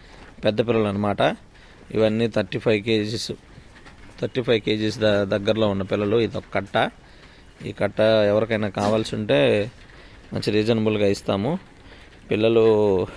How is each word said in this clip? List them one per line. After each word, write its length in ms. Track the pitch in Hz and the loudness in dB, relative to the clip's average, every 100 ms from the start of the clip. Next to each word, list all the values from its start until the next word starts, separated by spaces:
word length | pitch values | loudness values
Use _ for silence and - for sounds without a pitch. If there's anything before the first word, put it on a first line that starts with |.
| - - - - | -20 -20 -20 -4
పెద్ద 240 | 107 107 117 | -2 0 2
పిల్లలు 160 | 113 | 2
అనమాట. 520 | 104 101 104 98 135 226 - - - - - | 2 0 -2 2 0 0 -12 -20 -20 -20 -6
ఇవన్నీ 340 | 104 110 110 117 | 0 2 2 -2
థర్టీ 300 | 107 98 123 | -2 -4 -2
ఫైవ్ 260 | 120 107 | 0 0
కేజీస్, 480 | 113 110 107 113 - - - - - - - - - - | 2 0 0 -6 -8 -12 -14 -20 -20 -20 -20 -20 -18 -8
థర్టీ 200 | 120 131 | -6 -4
ఫైవ్ 180 | 123 113 | 0 0
కేజీస్ 380 | 107 107 107 113 | 0 -2 -2 0
ద-, 240 | 107 101 | 0 2
దగ్గరలో 460 | 98 107 101 110 107 | 0 -2 0 0 0
ఉన్న 140 | 98 | 0
పిల్లలు. 340 | 95 101 104 117 | -2 -2 0 0
ఇది 200 | 107 98 | 0 -4
ఒక 80 | - | -6
కట్ట. 360 | 98 98 113 156 - - - - - - - 107 | -8 -4 -2 -2 -6 -20 -20 -20 -20 -20 -14 -12
ఈ 60 | |
కట్ట 280 | 104 101 101 | -4 -4 2
ఎవరికైనా 680 | 110 110 104 107 110 110 107 | 2 4 2 2 0 -2 -2
కావాల్సి 480 | 98 101 110 110 113 | -2 0 0 -2 -6
ఉంటే 540 | 107 143 131 107 110 - - - - - - | 0 2 2 2 -2 -10 -20 -20 -20 -20 -10
మంచి 160 | - 117 | -6 -2
రీజనబుల్గా 560 | 107 107 113 107 107 101 | 0 2 0 0 0 0
ఇస్తాము. 520 | 101 - 98 113 185 - - - - - - - | 0 -2 -2 -2 -4 -10 -20 -20 -20 -20 -18 -6
పిల్లలు 720 | 104 113 117 113 107 104 95 - | 0 2 4 4 4 4 0 -2